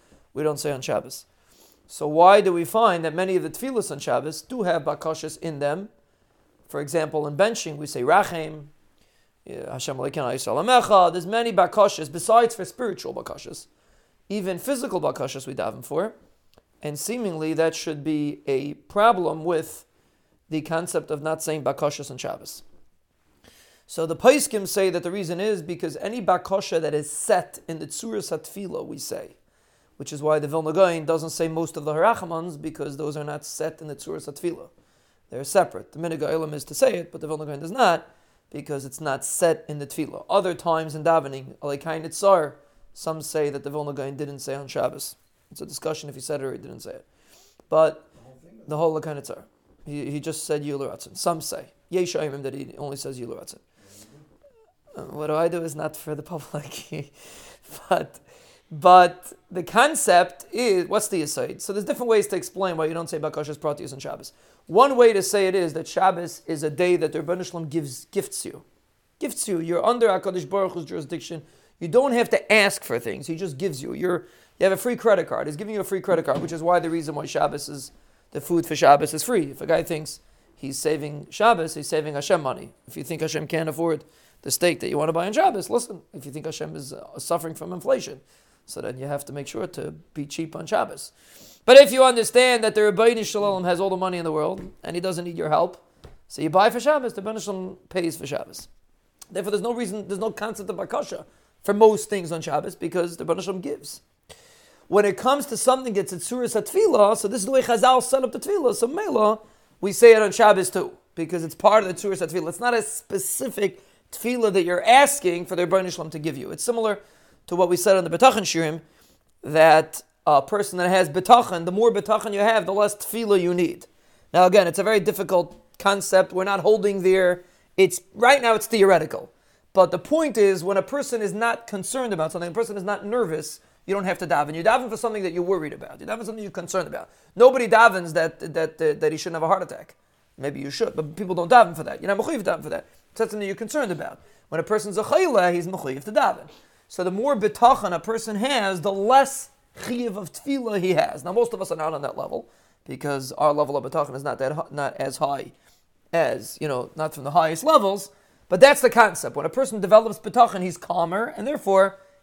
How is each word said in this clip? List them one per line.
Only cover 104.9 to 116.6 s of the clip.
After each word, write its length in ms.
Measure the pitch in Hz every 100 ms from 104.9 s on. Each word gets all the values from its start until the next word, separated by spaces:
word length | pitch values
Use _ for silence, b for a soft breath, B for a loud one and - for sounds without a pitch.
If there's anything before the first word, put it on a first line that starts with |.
| 190 202
it 100 | 190
comes 300 | 254 285 -
to 100 | 220
something 380 | - 262 254
that's 180 | 202 180
at 60 | 180
Tzuras 420 | - 254 240 214
HaTfilah, 560 | 208 381 440 240 202 214
so 100 | 202
this 140 | 233
is 60 | 196
the 60 |
way 100 | 262
Chazal 400 | 254 233 254 254
set 200 | 247 269
up 100 | 254
the 60 | -
Tfilah, 360 | - 403 269
so 120 | - 233
Mela, 520 | 339 427 247 214 220 b b b b
we 120 | 196
say 220 | 185 233
it 60 | 220
on 100 | 208
Shabbos 380 | 202 214 190 180
too, 240 | 190 - - _
because 280 | - 160 175
it's 120 | 160
part 300 | - 202 214
of 40 | 190
the 60 |
Tzuras 260 | 175 208 190
HaTfilah. 300 | 165 175 160
It's 100 | -
not 140 | 240
a 80 | 233
specific 960 | 214 - - 196 196 - 262 - 202 - b b b
Tfilah 400 | - 233 247 220
that 120 | 190
you're 200 | 175 175
asking 640 | 214 254 277 - 180 175 170
for 100 | 180
the 100 | 175
Rebbeinu 240 | 190 185
Shalom 200 | 170 160
to 80 | 156
give 180 | 156 135
you. 140 | -
It's 120 | 160